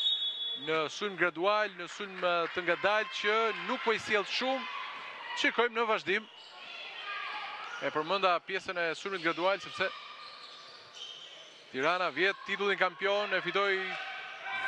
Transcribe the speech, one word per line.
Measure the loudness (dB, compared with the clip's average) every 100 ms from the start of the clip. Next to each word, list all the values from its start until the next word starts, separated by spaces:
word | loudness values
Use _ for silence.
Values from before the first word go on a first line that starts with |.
| 2 2 -2 -4 -6 -4
në | 0 0 0
sulm | -2 -4 2
gradual, | 2 2 2 2 0 -4
në | -10
sulm, | -8 -8 -2
e, | 2 2 2
të | 0
ngadalë | 2 4 4 4 2 0
që | 2 4 2 0 -2
nuk | 0
po | 2
i | 2
sjell | 4 2
shumë. | 2 0 0 0 -2 -6 -8 -10 -10 -10 -6 2
Shikojmë | 4 6 4 4
në | 2
vazhdim. | 2 2 0 0 -16 -18 -16 -14 -12 -10 -8 -6 -6 -6 -6 -8 -8 -10 -4
E | -2
përmenda | 0 2 4 4 4 0
pjesën | -6 -4 -2
e | -2 -2
sulmit | -4 0
gradual | 0 2 2 2
sepse | -2 -2 -2 -4 -14 -14 -16 -16 -16 -18 -18 -18 -18 -14 -12 -12 -14 -16 -20 -20 -8
Tirana | 0 2 4 2
vjet | 2 2 2 -2
titullin | 0 2 4
kampion, | 2 2 2 2 2
e | 0
fitoi | 2 2 2 2 0 -4 -6 -8 -10 -10 -6 -2